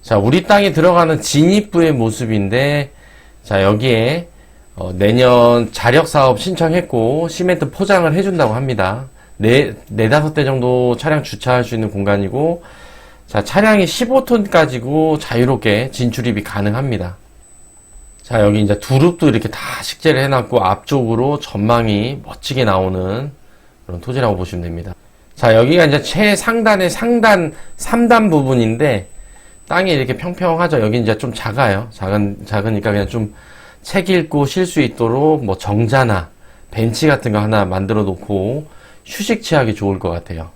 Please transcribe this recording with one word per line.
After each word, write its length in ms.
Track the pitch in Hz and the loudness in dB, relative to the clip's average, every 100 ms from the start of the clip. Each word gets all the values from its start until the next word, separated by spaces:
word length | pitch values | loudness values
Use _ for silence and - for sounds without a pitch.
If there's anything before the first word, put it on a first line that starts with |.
자, 160 | - 107 | 0 0
우리 260 | 104 160 | 2 2
땅에 300 | 180 208 202 | 4 2 4
들어가는 480 | 160 165 175 165 151 | 4 4 4 2 0
진입부의 720 | - 143 160 202 208 175 165 | -2 2 4 4 0 2 2
모습인데, 960 | 139 113 110 117 110 98 113 143 147 139 - - - - - | 2 -2 -2 -4 -2 0 0 0 -2 -4 -12 -20 -20 -20 -20
자, 220 | - 98 | -2 2
여기에, 640 | 98 104 131 113 117 160 175 - - - - - | 2 2 2 2 0 -2 -8 -20 -20 -20 -20 -12
어, 160 | 92 | -10
내년 760 | 92 101 117 127 123 120 120 110 | 0 2 4 6 6 6 4 0
자력사업 720 | - 117 131 165 151 135 127 | -2 2 2 2 2 2 2
신청했고, 880 | 190 180 165 175 175 120 113 143 165 | -2 -2 0 0 -2 -2 0 0 -4
시멘트 420 | - 180 175 131 | -2 -2 0 -2
포장을 420 | - 196 196 170 | -4 0 2 2
해준다고 400 | 156 196 180 127 | 0 0 0 0
합니다. 520 | 110 135 110 92 110 135 - - - | 0 -4 -2 -2 -2 -10 -18 -20 -2
네, 340 | 107 127 127 107 - | 2 4 2 -4 -10
네다섯 460 | 104 113 147 151 | -2 2 2 0
대 100 | 156 | 0
정도 540 | 135 135 123 127 123 120 | -2 0 0 2 2 0
차량 260 | 147 156 | -2 -2
주차할 400 | - 107 - 127 | -4 -8 0 0
수 100 | 120 | 0
있는 160 | 117 107 | -4 -4
공간이고, 760 | 101 98 101 98 117 156 170 - - - - - - - | -2 0 0 0 -2 -2 -4 -10 -20 -20 -20 -20 -20 -6
자, 180 | 107 - | -6 -2
차량이 420 | 190 214 214 180 | 2 4 4 2
십오 380 | - 240 262 262 | -2 0 0 2
톤 180 | 240 | 0
가지고 760 | 202 175 151 127 120 151 160 151 | 2 2 2 -2 -4 0 0 0
자유롭게 720 | - 117 127 131 113 104 - | -2 0 2 2 0 0 -2
진출입이 520 | - 123 113 120 104 | -2 -2 -2 -4 -4
가능합니다. 720 | 101 104 104 110 135 107 90 90 - - - - - _ _ - - - | -6 -4 -2 -2 -4 -4 -6 -10 -20 -20 -20 -20 -20 _ _ -20 -20 -20
자, 200 | - 120 | -4 2
여기 200 | 104 104 | 4 4
이제 160 | 104 104 | 2 -2
두릅도 500 | - 131 165 175 156 | 0 4 4 4 0
이렇게 180 | 113 110 | 0 -4
다 120 | - - - | -10 -12 -10
식재를 400 | - - 160 131 | -12 -4 0 0
해놨고, 360 | 139 131 107 123 | 0 0 0 0
앞쪽으로 800 | 95 98 - 139 117 113 131 147 | 0 -2 -2 -2 0 0 0 -2
전망이 800 | - 101 107 117 113 104 113 143 - | -6 -4 0 0 2 0 -2 -8 -14
멋지게 400 | - - 127 110 | -14 -8 -2 0
나오는 680 | 95 95 92 92 107 143 135 - _ _ _ - | 0 0 -2 -4 -6 -8 -12 -20 _ _ _ -16
그런 160 | 87 | -14
토지라고 340 | 85 127 123 95 | -8 -2 -2 -2
보시면 280 | 90 90 | -4 -6
됩니다. 300 | 85 85 82 90 _ _ _ | -8 -10 -12 -16 _ _ _
자, 220 | - 120 110 | -2 4 4
여기가 300 | 123 170 160 | 4 4 4
이제 160 | 143 | 2
최상단의 880 | - 165 208 202 - 233 220 202 185 | -2 0 2 2 0 0 2 2 0
상단, 640 | 175 233 240 220 202 160 - - - | -2 0 2 4 4 2 -6 -16 -12
삼 320 | - 233 233 | -4 0 4
단 200 | 233 214 | 4 4
부분인데, 800 | 156 131 131 113 117 147 107 95 - - - - - - | 2 2 2 2 0 0 0 -6 -18 -20 -20 -20 -20 -6
땅이 280 | 170 190 | -2 0
이렇게 240 | 151 127 127 | 0 -2 -4
평평하죠. 640 | 175 180 180 165 175 147 | -6 -4 -2 0 0 2
여기 180 | 107 120 | 0 0
이제 180 | 107 113 | 0 -2
좀 160 | 127 | -4
작아요. 540 | - 117 110 127 98 113 | -8 -8 -2 0 0 -4
작은, 540 | - 95 104 101 98 101 | -8 -4 -2 -2 -6 -6
작으니까 460 | 110 104 107 110 | -4 -2 -2 0
그냥 160 | 101 98 | -2 -2
좀 260 | 120 107 - - - - - | -4 -6 -10 -20 -20 -20 -20
책 280 | - 196 185 | -6 -4 0
읽고 360 | 185 156 147 139 | 0 0 -2 0
쉴 200 | - 185 | -2 -2
수 160 | 165 | 0
있도록 600 | 127 - 117 123 151 156 | -2 0 -2 2 2 0
뭐 140 | 117 95 | -2 -6
정자나 720 | - 104 113 135 123 98 85 _ - - - | -2 -2 0 2 2 -2 -4 _ -20 -20 -14
벤치 380 | 113 113 110 156 | -4 -2 0 0
같은 240 | 135 123 | 2 0
거 80 | 104 | -2
하나 260 | 104 110 95 | 0 0 0
만들어 380 | 92 95 107 | -2 -2 -2
놓고 640 | 101 90 - 101 98 139 151 - - - - | -2 -6 -4 -4 -2 -6 -10 -20 -20 -20 -18
휴식 360 | - - 220 | -10 -4 -4
취하기 320 | - 156 117 | 0 0 0
좋을 260 | 101 98 95 | -2 -2 -2
것 100 | 90 | -4
같아요. 400 | 85 - 85 80 | -6 -8 -12 -12